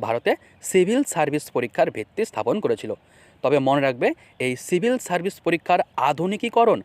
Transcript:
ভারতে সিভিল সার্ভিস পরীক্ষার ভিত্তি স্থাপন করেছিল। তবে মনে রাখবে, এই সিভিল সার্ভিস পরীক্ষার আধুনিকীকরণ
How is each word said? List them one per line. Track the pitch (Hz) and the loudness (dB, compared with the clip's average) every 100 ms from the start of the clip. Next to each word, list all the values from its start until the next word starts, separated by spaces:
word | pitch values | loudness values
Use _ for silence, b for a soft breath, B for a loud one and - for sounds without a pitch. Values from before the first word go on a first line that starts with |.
ভারতে | 107 117 196 294 b b - | -4 -2 0 -2 b b 0
সিভিল | 190 180 247 285 | 2 4 2 0
সার্ভিস | 170 151 147 - 131 | 0 0 -2 -4 -4
পরীক্ষার | 120 - 131 113 | -4 0 0 0
ভিত্তি | 107 - 220 | -8 -6 -4
স্থাপন | - 107 214 | -2 -2 -2
করেছিল। | 123 113 110 101 b b b b | 0 -2 -4 -10 b b b b
তবে | 131 143 135 | 0 2 2
মনে | 143 139 | 2 2
রাখবে, | 123 196 330 b b 127 | 0 -2 -2 b b -4
এই | 123 - | -4 -2
সিভিল | 180 226 254 - | 0 0 -2 -2
সার্ভিস | 175 180 - - | -4 -4 -4 -2
পরীক্ষার | 165 - 180 - - 131 | -2 2 0 0 -2 -2
আধুনিকীকরণ | 147 180 208 233 233 233 135 | 0 -4 -4 0 2 4 2